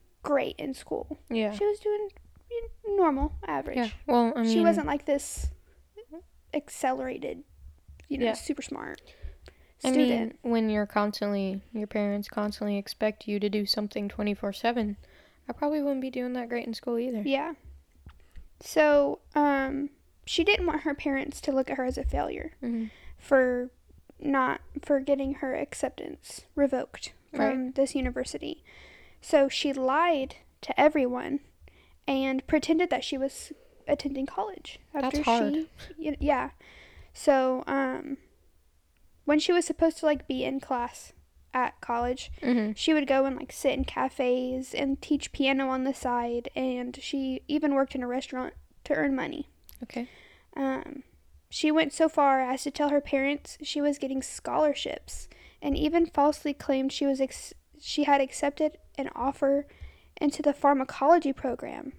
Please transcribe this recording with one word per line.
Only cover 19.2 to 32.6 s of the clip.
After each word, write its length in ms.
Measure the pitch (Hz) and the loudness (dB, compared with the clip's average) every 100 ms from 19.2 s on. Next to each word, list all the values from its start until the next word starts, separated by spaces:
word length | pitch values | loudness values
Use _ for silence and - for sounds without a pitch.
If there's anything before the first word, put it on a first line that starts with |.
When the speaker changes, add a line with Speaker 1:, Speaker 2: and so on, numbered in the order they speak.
| - 302 | -4 2
Speaker 1:
um, 540 | 294 277 269 277 285 _ _ _ - | 4 4 0 -2 -6 _ _ _ -6
she 180 | - | 0
didn't 240 | 339 415 359 | 2 2 2
want 140 | 302 | 0
her 120 | 311 | -2
parents 460 | 285 294 269 269 - | -2 -2 -2 -4 -8
to 100 | - | -2
look 180 | 269 262 | 0 0
at 80 | 269 | -2
her 80 | 254 | -4
as 120 | 262 | -2
a 60 | |
failure 500 | - - - 64 320 - | -2 -2 -4 -6 -10 -10
Speaker 2:
Mm-hmm. 240 | 247 233 220 - - - | -6 -4 -6 -10 -20 -12
Speaker 1:
for 520 | - 269 254 247 247 _ _ - - - | 2 4 4 2 -4 _ _ -20 -20 -8
not, 400 | 285 277 262 - - - | 0 2 2 0 -6 -8
for 180 | - 277 | 0 0
getting 360 | 269 277 269 277 | 2 0 0 -4
her 200 | 269 - | -4 -4
acceptance 880 | - - - - - - - - - - | -6 -4 -6 -6 -12 -12 -16 -18 -8 0
revoked 580 | 285 262 - - - - _ | 2 2 -4 -10 -16 -18 _
from 60 | 285 220 262 254 | 0 0 2 -2
Speaker 2:
Right. 100 | 262 | 0
Speaker 1:
this 200 | 269 277 | 0 0
university. 680 | 254 247 254 - - - - - - - - - | -2 -4 -6 -8 -8 -10 -14 -20 -20 -20 -20 -18
So 260 | - 311 277 | 2 4 4
she 240 | - 294 | 2 -2
lied 640 | 277 262 277 349 311 262 - _ _ | 0 0 2 4 2 0 -8 _ _
to 160 | - - | -6 4
everyone 600 | 302 302 254 247 - 277 - _ - _ _ _ - | 6 6 0 0 -4 -6 -6 _ -20 _ _ _ -4
and 400 | 269 269 262 - | -2 0 -2 2
pretended 420 | 311 | 2